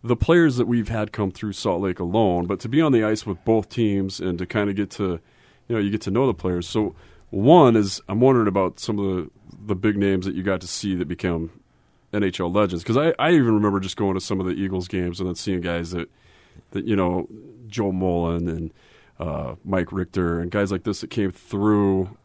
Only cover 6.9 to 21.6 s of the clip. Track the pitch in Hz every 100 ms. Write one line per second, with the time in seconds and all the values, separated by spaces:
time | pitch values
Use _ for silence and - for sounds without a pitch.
6.9 | - - - - - 113 175 135 113 98
7.9 | - - 101 131 127 107 98 92 - -
8.9 | 104 98 92 80 _ - - 104 95 107
9.9 | 101 98 95 92 92 95 92 87 - 101
10.9 | 92 80 87 92 85 82 - _ _ _
11.9 | _ _ 104 98 - 87 95 104 87 -
12.9 | 117 156 - 143 170 120 110 104 98 95
13.9 | - 101 95 - 98 92 90 95 92 90
14.9 | 95 90 87 92 87 - 92 85 85 85
15.9 | 90 - _ _ _ _ - _ 98 -
16.9 | 101 90 90 - 110 - - 117 107 101
17.9 | 92 92 87 85 85 85 82 82 _ _
18.9 | _ _ _ 85 73 69 - - 95 85
19.9 | 95 90 98 87 85 87 101 101 98 107
20.9 | 101 - - 98 - - 101